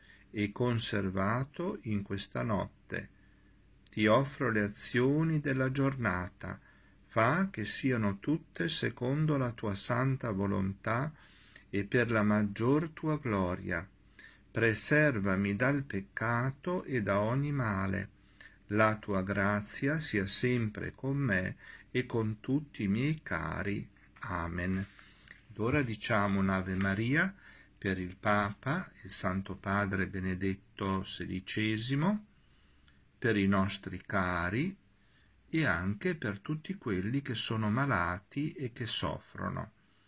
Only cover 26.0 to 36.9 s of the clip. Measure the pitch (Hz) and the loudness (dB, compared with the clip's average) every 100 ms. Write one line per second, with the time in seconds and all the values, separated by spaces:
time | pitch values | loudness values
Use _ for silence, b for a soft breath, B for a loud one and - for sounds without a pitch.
26 | - 110 101 98 95 95 92 92 98 95 | 0 2 4 2 2 2 0 0 0 2
27 | 117 151 190 B B B B - 98 92 | 2 2 0 B B B B -6 -2 -2
28 | 90 - 107 104 101 - 131 175 185 - | -4 -2 2 2 2 -2 -4 -4 -4 -12
29 | 95 - 95 95 95 95 98 101 98 98 | -8 -4 -2 -2 -4 -6 -2 0 0 0
30 | 92 95 95 92 98 95 - - 98 95 | -2 -2 -4 -2 -2 -2 -8 -6 -2 -2
31 | 92 - 90 92 - - 110 110 120 139 | -4 -8 -6 -6 -4 -2 0 0 -2 0
32 | 175 208 - b b b b b b b | 0 0 -4 b b b b b b b
33 | _ _ 117 104 98 98 98 - 92 92 | _ _ 2 4 6 4 2 -2 -8 -10
34 | - 101 90 87 87 110 185 - _ b | -4 0 0 0 0 0 -2 -6 _ b
35 | b b b b - 160 131 85 92 104 | b b b b -4 0 2 2 0 0
36 | 185 160 110 101 - 156 - 190 120 | -2 -2 -4 -4 -6 -6 -6 -6 -2